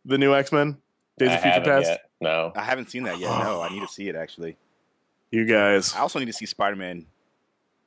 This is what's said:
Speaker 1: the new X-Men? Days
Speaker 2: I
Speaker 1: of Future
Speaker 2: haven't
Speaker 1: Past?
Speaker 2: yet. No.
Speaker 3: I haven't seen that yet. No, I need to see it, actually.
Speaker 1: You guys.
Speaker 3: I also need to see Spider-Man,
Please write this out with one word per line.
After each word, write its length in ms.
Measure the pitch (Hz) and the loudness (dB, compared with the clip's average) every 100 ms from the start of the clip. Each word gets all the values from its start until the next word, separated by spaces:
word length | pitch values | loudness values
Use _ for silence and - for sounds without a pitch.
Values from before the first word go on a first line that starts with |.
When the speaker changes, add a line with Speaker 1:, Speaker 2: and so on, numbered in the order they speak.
Speaker 1:
the 140 | 131 135 | -2 2
new 160 | 139 | 4
X-Men? 440 | 139 139 151 147 143 _ _ _ - | 4 4 2 2 -2 _ _ _ 0
Days 100 | 127 | 2
Speaker 2:
I 40 | |
Speaker 1:
of 80 | 85 | 4
Future 100 | 87 | 4
Speaker 2:
haven't 180 | 90 87 | 4 4
Speaker 1:
Past? 140 | 139 82 | 4 2
Speaker 2:
yet. 100 | 85 - - | -2 -6 -6
No. 320 | 80 80 82 95 | -2 0 -2 -6
Speaker 3:
I 60 | |
haven't 260 | 110 131 113 | -4 -6 -6
seen 140 | 123 | -8
that 140 | 120 87 | -8 -6
yet. 100 | 90 - | -4 -2
No, 160 | 104 92 | -2 -4
I 60 | 85 | -6
need 120 | 95 | -8
to 80 | - | -12
see 200 | - 98 | -10 -8
it, 80 | 82 | -8
actually. 400 | 80 - 82 82 _ _ _ _ _ _ - | -10 -10 -14 -14 _ _ _ _ _ _ -6
Speaker 1:
You 140 | 110 110 | -2 2
guys. 480 | 107 101 101 - | 4 6 4 2
Speaker 3:
I 60 | - | -2
also 180 | - 147 | -4 -4
need 80 | 127 | -6
to 60 | |
see 140 | - 214 | -8 -10
Spider-Man, 580 | - 196 95 92 87 80 _ _ _ _ _ _ _ | -4 -2 -2 -8 -10 -16 _ _ _ _ _ _ _